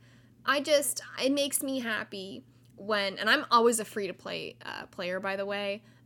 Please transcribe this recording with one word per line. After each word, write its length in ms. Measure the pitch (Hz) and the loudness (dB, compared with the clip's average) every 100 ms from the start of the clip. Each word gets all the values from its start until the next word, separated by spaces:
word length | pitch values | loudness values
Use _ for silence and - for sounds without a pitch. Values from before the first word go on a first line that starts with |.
| - - - - | -20 -20 -20 -6
I 160 | - 285 | 0 0
just, 420 | 285 294 285 - - - | 4 4 4 -4 -8 -2
it 100 | 262 | 0
makes 300 | 285 285 - | 2 0 -2
me 180 | 277 269 | -2 -4
happy 640 | 226 214 220 202 190 - - _ _ - | -2 -4 -6 -10 -12 -14 -18 _ _ -12
when, 420 | 202 208 196 185 | -2 0 0 0
and 100 | 208 | 4
I'm 140 | 269 - | 4 6
always 300 | 233 233 226 | 6 6 4
a 40 | |
free-to-play, 720 | 208 220 196 - - 170 - - | -2 -4 -6 -6 -8 -8 -8 -10
uh, 220 | - - - | -10 -10 -10
player, 340 | - 180 190 | -8 -6 -4
by 160 | 196 196 | -4 -4
the 100 | 196 | -4
way. 360 | 202 202 202 - - | -4 -4 -6 -10 -20